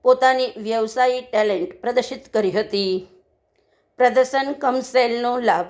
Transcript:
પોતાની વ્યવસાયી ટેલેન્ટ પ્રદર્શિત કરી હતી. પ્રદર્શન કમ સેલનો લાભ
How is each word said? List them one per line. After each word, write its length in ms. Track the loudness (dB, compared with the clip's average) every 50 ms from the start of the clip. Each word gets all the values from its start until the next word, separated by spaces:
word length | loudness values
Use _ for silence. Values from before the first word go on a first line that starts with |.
| 2
પોતાની 440 | 2 4 4 4 2 2 2 0 -4 -6
વ્યવસાયી 640 | -8 -6 -4 -2 -2 -2 -2 0 0 2 2 0 -2
ટેલેન્ટ 600 | -4 -4 -2 0 0 0 0 -2 -4 -6 -8 -8
પ્રદર્શિત 520 | -6 -4 0 0 -2 -2 -4 -14 -10 -4 -2
કરી 180 | -2 0 0
હતી. 580 | 0 -2 -2 -2 -2 -4 -2 -2 -2 -4 -6 -8 _ _ _ _ _ _ _ _ _ _ _ _ _ _ _ _ _
પ્રદર્શન 560 | 2 2 2 4 4 2 2 0 -2 -2 -4 -4
કમ 280 | -4 -2 -2 -2 -2
સેલનો 580 | -2 -2 0 2 2 2 0 -2 -2 -2 -2 -2
લાભ 280 | 0 0 0 0 -2 -6